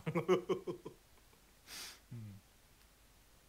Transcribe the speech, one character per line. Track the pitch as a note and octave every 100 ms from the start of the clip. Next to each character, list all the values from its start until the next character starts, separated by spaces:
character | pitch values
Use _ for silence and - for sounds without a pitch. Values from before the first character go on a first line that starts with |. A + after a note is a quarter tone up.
| -
う | E3 E3+ F3+ F3+ F#3 - - - - - - - - - - - - - - - A#2+
ん。 | G#2+ G2+ - - - - - - - - - -